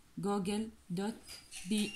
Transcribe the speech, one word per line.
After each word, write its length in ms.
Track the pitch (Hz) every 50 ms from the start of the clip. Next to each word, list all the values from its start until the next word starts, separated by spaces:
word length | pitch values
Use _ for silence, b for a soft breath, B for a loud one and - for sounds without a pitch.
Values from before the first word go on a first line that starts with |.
| - - -
جوجل 520 | 170 170 202 202 202 185 202 208 208 220 226 - - - -
دوت 260 | 175 185 196 220 233 - - - - - - - - - - 185
بي 220 | 214 208 208 - -